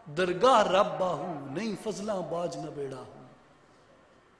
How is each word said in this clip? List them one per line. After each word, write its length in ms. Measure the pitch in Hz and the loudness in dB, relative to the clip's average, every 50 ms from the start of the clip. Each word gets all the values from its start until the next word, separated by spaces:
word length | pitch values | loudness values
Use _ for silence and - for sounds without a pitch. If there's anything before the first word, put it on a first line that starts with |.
| - 156 143 | -16 -8 -2
दरगाह 460 | 175 185 180 175 165 226 262 262 220 196 | -2 0 0 2 4 6 8 8 8 6
रब 320 | 175 180 196 208 175 - - | 6 4 4 4 4 2 -2
बाहू, 560 | 185 180 165 - 165 - 165 143 139 135 135 | -2 -2 -2 -4 -4 -6 -8 -8 -8 -8 -8
नहीं 200 | 175 226 220 190 - | -6 -6 -6 -6 -6
फजला 360 | - 220 175 185 202 220 202 185 165 147 | -6 -6 -6 -6 -6 -4 -4 -4 -4 -4
बाज 280 | 170 170 175 160 151 | -4 -4 -4 -4 -6
न 140 | 147 151 151 147 | -6 -10 -10 -8
बेड़ा 200 | 147 139 135 135 127 | -8 -8 -8 -8 -12
हूं", 280 | 123 - 139 135 131 - - _ _ _ _ _ _ _ _ _ _ _ _ _ _ _ _ _ _ _ _ _ | -14 -16 -18 -20 -20 -20 -20 _ _ _ _ _ _ _ _ _ _ _ _ _ _ _ _ _ _ _ _ _